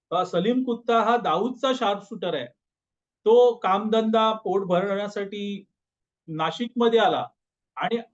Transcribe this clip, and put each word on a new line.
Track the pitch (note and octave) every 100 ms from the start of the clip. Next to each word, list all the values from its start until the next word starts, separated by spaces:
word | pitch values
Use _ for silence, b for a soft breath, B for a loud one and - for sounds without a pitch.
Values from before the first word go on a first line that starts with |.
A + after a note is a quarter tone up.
| -
अ, | F3 F3
सलीम | F3 G3 B3+
कुत्ता | B3+ A#3 - A#3
हा | G#3+ A#3+
दाऊदचा | F3 D#3+ A#3 B3+ C4 B3+
शार्पशूटर | G#3 G3+ - A3+ F3+
आहे, | D#3 A#2+ _ _ _ _ _ _ _ G#3
तो | A#3+ B3 A3+
कामधंदा | F#3+ G3 G#3+ A3 A3 A3 A3
पोट | - F#3+ F#3+
भरण्यासाठी | F#3+ F3+ G3+ G3 G3+ G#3 G3 G#3 G3+ G3 - _ _ _ _ _ -
नाशिकमध्ये | D#3 D#3+ - A#3 A#3+ A#3 A3+
आला | G3 C#3 - _ _ _ _ -
आणि | F3 A#3 A3+